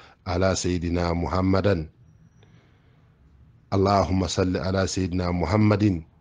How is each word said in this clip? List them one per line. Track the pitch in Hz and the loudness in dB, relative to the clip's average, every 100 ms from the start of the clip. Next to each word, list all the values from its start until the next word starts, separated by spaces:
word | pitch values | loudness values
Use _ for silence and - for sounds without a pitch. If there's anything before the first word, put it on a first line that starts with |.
| - _ - | -20 _ -6
ala | 90 95 90 | 0 0 0
Sayyidina | 92 90 85 87 85 85 | -2 -2 -2 -2 0 -2
Muhammadan. | 92 92 95 95 95 90 78 - - _ - _ - - _ _ _ _ _ _ _ _ - _ _ | -2 0 2 2 2 0 -4 -14 -20 _ -20 _ -20 -20 _ _ _ _ _ _ _ _ -20 _ _
Allahumma | 101 98 101 90 92 87 | 0 2 2 2 0 0
salli | - 92 92 | -2 -2 -2
ala | 85 95 92 | -2 -2 -2
Sayyidina | - 92 90 90 | -2 -4 -4 -4
Muhammadin | 90 82 107 107 101 104 87 - _ | -2 0 2 4 4 2 0 -6 _